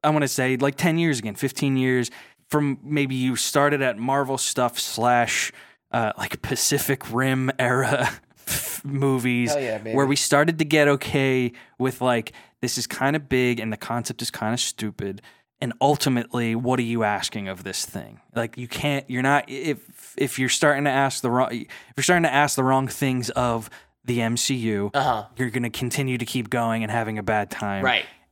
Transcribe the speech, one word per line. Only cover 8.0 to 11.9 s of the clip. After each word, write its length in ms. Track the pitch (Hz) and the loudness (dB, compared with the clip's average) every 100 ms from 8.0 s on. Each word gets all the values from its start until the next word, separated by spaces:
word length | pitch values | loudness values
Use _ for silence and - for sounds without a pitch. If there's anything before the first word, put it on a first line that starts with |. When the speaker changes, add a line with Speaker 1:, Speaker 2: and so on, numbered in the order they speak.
| 127 - _ _ - | 0 -4 _ _ -6
Speaker 1:
<laughs> 380 | - - - | -4 -4 -8
movies 680 | 143 139 139 131 123 123 123 | -6 0 2 2 2 2 2
Speaker 2:
Hell 100 | 147 | 0
yeah, 160 | 127 110 | -2 -4
baby. 180 | 110 127 | 0 2
Speaker 1:
where 100 | 139 | 4
we 100 | 143 | 2
started 420 | - 143 151 160 | 4 4 4 2
to 60 | |
get 240 | 156 156 147 | 2 4 6
okay 640 | 139 - 143 135 131 123 - - _ | 4 0 0 2 2 0 -4 -20 _
with, 220 | 127 | -2